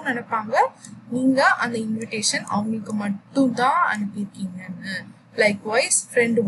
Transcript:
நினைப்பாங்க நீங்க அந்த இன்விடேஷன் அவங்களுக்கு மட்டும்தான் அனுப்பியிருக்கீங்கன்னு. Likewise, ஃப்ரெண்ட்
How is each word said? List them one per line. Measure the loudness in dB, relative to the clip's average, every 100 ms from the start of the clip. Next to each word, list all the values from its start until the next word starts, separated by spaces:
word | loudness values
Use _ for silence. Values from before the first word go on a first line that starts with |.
| -4
நினைப்பாங்க | -4 -2 -4 0 2 2 0 -20 -20 -6 0
நீங்க | 2 6 4 4
அந்த | 0 -2 -4
இன்விடேஷன் | -4 -4 -4 -2 -2 -2 -2
அவங்களுக்கு | -2 -4 -4 -4 -4
மட்டும்தான் | -4 -4 2 2 4 2 4 2
அனுப்பியிருக்கீங்கன்னு. | 0 -4 -6 -8 -8 -10 -10 -12 -12 -8 -8 -10 -20 _ 2
Likewise, | 2 2 0 0 2 0 0
ஃப்ரெண்ட் | 0 2 2